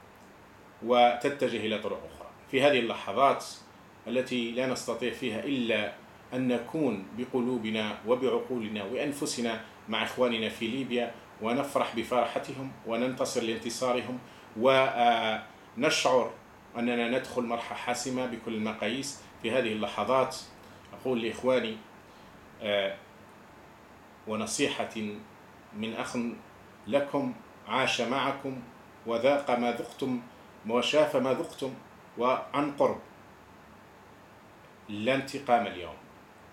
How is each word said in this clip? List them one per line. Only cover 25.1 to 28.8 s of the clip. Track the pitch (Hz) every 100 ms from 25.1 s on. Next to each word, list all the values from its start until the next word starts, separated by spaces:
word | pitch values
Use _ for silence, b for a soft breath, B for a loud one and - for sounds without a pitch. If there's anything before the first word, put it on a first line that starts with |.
| 104 - - - - - 104
من | 110
أخ | 113 123 123 117 110 - - - - -
لكم: | 135 143 143 127 117 - - -
عاش | 120 127 -
معكم | 117 135 131 135 135 131 - -